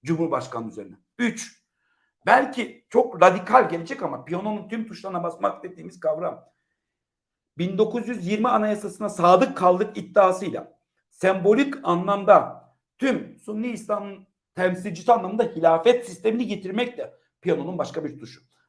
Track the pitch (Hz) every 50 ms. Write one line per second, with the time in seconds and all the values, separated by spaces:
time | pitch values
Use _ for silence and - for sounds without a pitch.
0 | _ 139 165 160 165 151 143 127 123 - 123 117 113 107 - 107 101 - - _
1 | _ _ _ - 240 233 - - - - _ _ _ _ _ _ _ _ _ _
2 | _ _ _ _ _ 185 226 269 285 - - 247 214 - - _ _ _ - 247
3 | 254 - - 165 175 185 180 - - - 226 262 214 - 175 170 165 - - -
4 | 190 147 139 135 131 147 170 180 202 214 214 208 - - 226 226 220 - 180 -
5 | - 196 185 170 165 - - - 196 196 - - - 185 - - - - - -
6 | - 156 156 165 180 160 - - _ _ _ _ _ _ _ _ _ _ _ _
7 | _ _ _ _ _ _ _ _ _ _ _ 139 175 185 185 180 220 220 - 240
8 | 214 214 247 202 175 180 214 214 226 254 220 214 214 214 208 208 208 190 - -
9 | 214 202 - - 170 175 185 - 269 - - - 185 180 180 180 - 180 - 208
10 | 175 - - 208 190 185 185 185 202 170 - 104 - - _ _ _ _ _ _
11 | _ _ _ _ - 185 190 190 175 202 220 247 285 277 - - - 175 175 175
12 | 185 202 202 202 196 208 196 156 - - - - _ _ _ _ _ _ _ _
13 | 254 277 233 160 - - - _ _ - 214 214 233 247 220 185 - - 208 202
14 | 202 202 196 196 - _ _ _ _ _ _ 180 185 180 180 - - 208 170 -
15 | - - 233 220 185 185 208 220 233 - - 160 165 165 160 165 - 233 240 247
16 | - - 180 - - 220 220 240 247 196 208 - - 180 190 220 247 247 - -
17 | 123 - _ _ _ _ _ _ _ 175 160 143 139 170 185 165 139 - - 165
18 | 151 147 - - - - - _ _ _ _ _ _